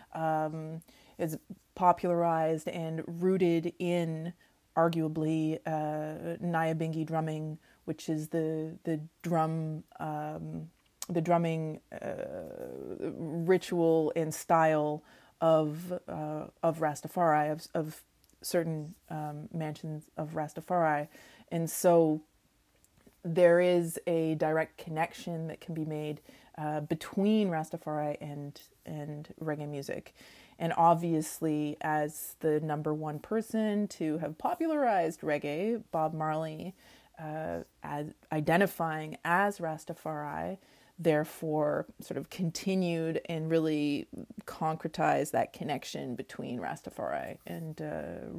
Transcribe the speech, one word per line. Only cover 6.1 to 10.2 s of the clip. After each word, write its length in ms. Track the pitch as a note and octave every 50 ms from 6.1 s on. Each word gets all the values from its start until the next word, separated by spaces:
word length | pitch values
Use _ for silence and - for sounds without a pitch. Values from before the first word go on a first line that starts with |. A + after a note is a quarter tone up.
| D#3 E3 E3 E3+ E3+ - F3
Nyabingi 600 | F3 E3 D#3+ D#3+ D#3+ D#3+ D#3 E3 E3 D#3+ D#3+ D#3
drumming, 520 | D#3 D#3+ D#3+ D#3+ D#3+ D#3 D#3 D#3 D#3 D3+ - - _ _ _ _
which 240 | - D#3 - - -
is 200 | D#3+ D#3 D#3 -
the, 480 | - E3 D#3+ D#3 D#3+ D#3 D#3 D#3+ E3 - -
the 160 | E3+ D#3+ D#3 D#3 D#3+ - _
drum, 600 | - E3 F3 D#3+ D#3+ D#3+ D#3+ D#3+ D#3+ D#3 D#3 D#3 - _ - -
um, 720 | D#3+ D#3 D3+ D3+